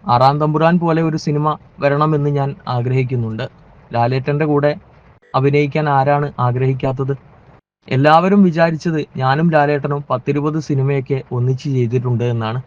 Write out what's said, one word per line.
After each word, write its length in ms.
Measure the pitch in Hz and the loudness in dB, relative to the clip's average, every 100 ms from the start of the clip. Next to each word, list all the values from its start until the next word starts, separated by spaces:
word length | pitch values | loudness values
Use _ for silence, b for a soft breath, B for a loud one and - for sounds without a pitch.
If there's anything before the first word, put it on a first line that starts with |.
ആറാം 320 | - 120 131 147 | 2 4 6 4
തമ്പുരാൻ 360 | 151 151 160 175 | 0 2 2 2
പോലെ 220 | 170 160 | 2 0
ഒരു 160 | 160 156 | 0 -2
സിനിമ 280 | - 147 151 147 - - | -4 -2 -2 -4 -12 -4
വരണമെന്ന് 520 | 143 143 151 151 143 | -2 2 2 2 0
ഞാൻ 200 | 143 139 - - | -2 -4 -6 -6
ആഗ്രഹിക്കുന്നുണ്ട്. 760 | 123 120 127 123 127 113 110 131 _ - - - | -4 -2 -2 -2 -4 -4 -6 -10 _ -20 -20 -8
ലാലേട്ടൻ്റെ 540 | 117 120 131 131 143 156 | -2 0 -2 -2 -2 0
കൂടെ 240 | 143 147 160 - - _ _ _ | 2 0 -2 -12 -20 _ _ _
അഭിനയിക്കാൻ 520 | 131 135 143 147 156 151 | -2 2 2 0 -2 0
ആരാണ് 400 | 139 135 147 147 - | 0 2 0 -2 -2
ആഗ്രഹിക്കാത്തത്? 760 | 123 123 131 131 139 131 131 135 - - - - _ _ - | -2 0 -2 -2 -4 -4 -6 -6 -10 -20 -20 -20 _ _ -4
എല്ലാവരും 520 | 127 147 160 185 202 | 2 4 4 4 4
വിചാരിച്ചത് 560 | 185 160 170 160 175 156 143 - | 4 4 0 0 -4 -4 -6 -4
ഞാനും 340 | 131 139 170 | -2 2 2
ലാലേട്ടനും 500 | 156 143 147 143 143 143 | 2 2 0 -2 -6 -4
പത്തിരുപത് 500 | 127 135 143 147 156 | -4 -2 -2 -2 -4
സിനിമയൊക്കെ 580 | - 139 135 139 127 135 - | -4 -2 0 -2 -2 -6 -4
ഒന്നിച്ച് 360 | 123 123 131 147 | -4 -2 -2 -2
ചെയ്തിട്ടുണ്ട് 500 | 131 120 127 123 117 | -2 0 -2 -2 -2
എന്നാണ്. 360 | 120 117 110 120 | -2 -2 -4 -6